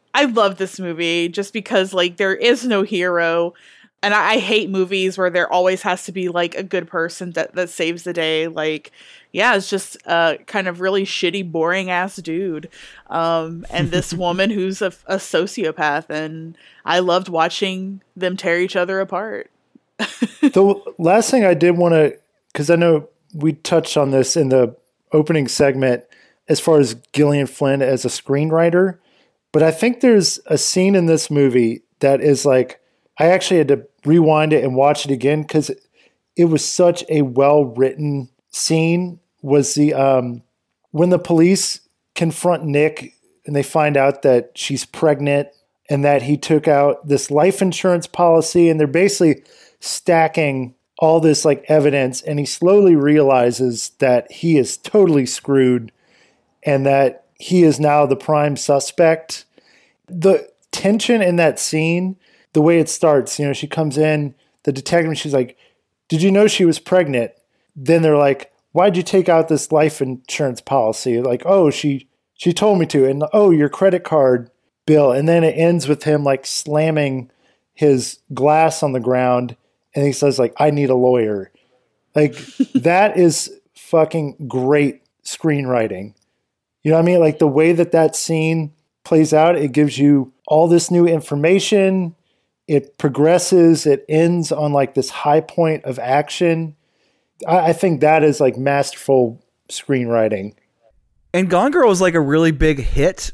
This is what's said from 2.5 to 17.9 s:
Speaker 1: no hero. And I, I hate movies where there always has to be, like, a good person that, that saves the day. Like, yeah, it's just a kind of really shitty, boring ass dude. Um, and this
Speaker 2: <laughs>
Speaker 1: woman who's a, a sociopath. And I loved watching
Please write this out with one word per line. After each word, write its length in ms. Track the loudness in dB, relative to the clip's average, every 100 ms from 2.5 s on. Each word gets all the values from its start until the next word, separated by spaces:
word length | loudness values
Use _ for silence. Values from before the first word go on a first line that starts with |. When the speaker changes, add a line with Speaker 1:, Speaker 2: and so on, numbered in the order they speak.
| 0 -2
Speaker 1:
no 160 | -2
hero. 720 | -2 -4 -2 -2 -2 -2 -4 -8 _ _ _ -8
And 120 | -2
I, 200 | 0 0
I 40 | -2
hate 320 | -2 -4 -2
movies 480 | -4 -2 -2 -4 -2
where 100 | -2
there 240 | -2 -2
always 300 | 0 0 -2
has 220 | -4 -6
to 80 | -8
be, 160 | -8 -6
like, 260 | -4 -4 -6
a 60 |
good 240 | -8 -8 -6
person 440 | -6 -8 -8 -10
that, 220 | -8 -8 -6
that 120 | -8
saves 360 | -6 -6 -6
the 80 | -8
day. 360 | -6 -4 -4 -4
Like, 420 | -6 -6 -6 -12 _ -20 -20 _
yeah, 220 | -2 0
it's 140 | 0 -2
just 280 | -8 -8 -14 -4
a 320 | 0 0 -2 -6
kind 200 | -6 -6
of 140 | -6
really 240 | -4 -4
shitty, 480 | -4 -4 -4 -4 -6
boring 380 | -4 -2 -2 -4
ass 260 | -4 -6 -10
dude. 520 | -10 -8 -8 -10 -14 -20 -20 -20 -10
Um, 560 | -4 -2 -4 -6 -12 -10
and 200 | -6 -4
this 240 | -4 -6
Speaker 2:
<laughs> 100 | -6
Speaker 1:
woman 260 | -4 -2 -2
who's 300 | -2 -6 -6
a, 120 | -8 -8 -8
a 100 | -8
sociopath. 920 | -4 -4 -4 -4 -6 -4 -4 -4 -6
And 480 | -10 -10 -12 -18 -20 _ _
I 160 | -4 -2
loved 280 | 0 -2 -2
watching 720 | -2 -2 -2 -6 -6 -10